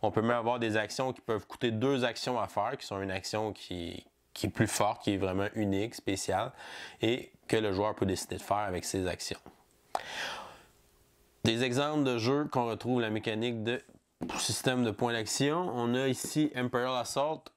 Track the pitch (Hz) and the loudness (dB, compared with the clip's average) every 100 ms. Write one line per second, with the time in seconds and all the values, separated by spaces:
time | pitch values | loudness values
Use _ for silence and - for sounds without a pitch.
0 | 107 98 113 120 113 123 113 107 107 - | 2 2 4 2 2 0 2 2 0 -2
1 | 131 123 - 110 - - 120 110 127 139 | -2 -2 -2 -4 -4 -2 -2 2 2 2
2 | 120 113 - 123 98 - 107 143 - 98 | 0 -2 -2 -2 -2 -2 -2 -4 -6 -4
3 | 98 95 - 107 110 101 - 90 85 - | -2 -4 -4 -2 -2 -6 -8 -8 -6 -10
4 | - _ _ - 101 - 110 - 104 - | -14 _ _ -4 -4 2 2 4 2 2
5 | - 98 95 92 101 - 104 98 110 - | 0 0 0 0 -2 0 0 0 -2 -6
6 | - 95 - 92 123 - - - - - | -4 -4 0 -2 -2 -8 -16 -14 -14 0
7 | 110 127 - _ _ 110 107 95 104 101 | 2 2 -2 _ _ 2 2 0 0 0
8 | 95 92 - 87 - 101 104 90 - 98 | 0 0 -4 -8 -2 0 0 -2 -2 -2
9 | 90 87 - - - - _ _ _ - | -2 -4 -6 -8 -12 -20 _ _ _ -6
10 | - - - - - - - _ _ _ | -6 -6 -6 -8 -12 -16 -20 _ _ _
11 | _ _ _ _ - 113 127 123 143 151 | _ _ _ _ 2 2 2 2 2 2
12 | 135 120 113 143 151 135 117 107 117 123 | 2 2 4 2 2 0 0 -2 0 2
13 | 113 107 113 107 120 117 107 123 - - | 2 0 0 0 0 -2 -2 -4 -6 -20
14 | _ _ - - - 113 - 127 117 104 | _ _ -8 -4 -2 0 2 4 2 2
15 | 120 117 107 - 139 160 180 123 120 123 | 0 0 -2 2 2 2 0 0 2 2
16 | 135 127 - 151 151 127 127 120 127 127 | 2 0 -2 0 2 2 0 2 0 0
17 | 117 - 147 151 - | -2 0 0 -2 -10